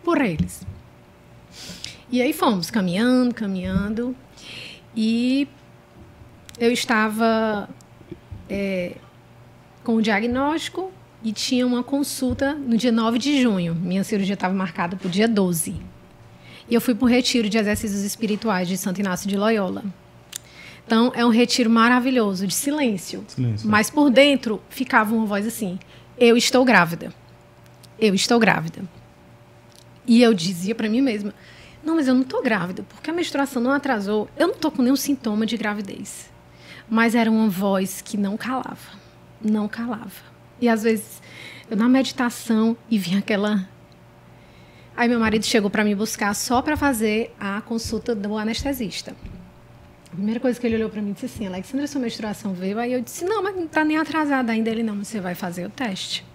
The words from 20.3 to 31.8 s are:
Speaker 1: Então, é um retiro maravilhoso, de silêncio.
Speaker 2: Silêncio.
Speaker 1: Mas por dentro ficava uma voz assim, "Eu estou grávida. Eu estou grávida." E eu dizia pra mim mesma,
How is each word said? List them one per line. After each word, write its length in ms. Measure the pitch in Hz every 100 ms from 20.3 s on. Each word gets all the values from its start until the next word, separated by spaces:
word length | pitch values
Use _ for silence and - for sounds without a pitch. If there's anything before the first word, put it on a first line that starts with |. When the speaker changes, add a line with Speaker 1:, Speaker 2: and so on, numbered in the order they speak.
| - - - - - -
Speaker 1:
Então, 260 | 226 240
é 120 | - 240
um 40 |
retiro 380 | 226 240 - 226
maravilhoso, 760 | 226 226 247 247 254 208 185 196
de 80 |
silêncio. 680 | - 285 302 262 190 - 190 -
Speaker 2:
Silêncio. 400 | - 123 107 214
Speaker 1:
Mas 220 | 214 214
por 180 | - 294
dentro 540 | 240 285 269 226 202 -
ficava 440 | - 254 240 214
uma 120 | 226 214
voz 200 | 202 214
assim, 320 | - 196 185 - - - -
"Eu 200 | 233 240
estou 260 | - 247
grávida. 480 | 262 202 165 165 170 - - - - - - - - -
Eu 140 | 220
estou 240 | 190 - 240
grávida." 440 | 208 165 160 - 190 - - - - - - - - - - - -
E 160 | 233
eu 100 | 233
dizia 420 | 208 165 175 185
pra 140 | 226 220
mim 140 | 226
mesma, 320 | 277 214 202 - - - - -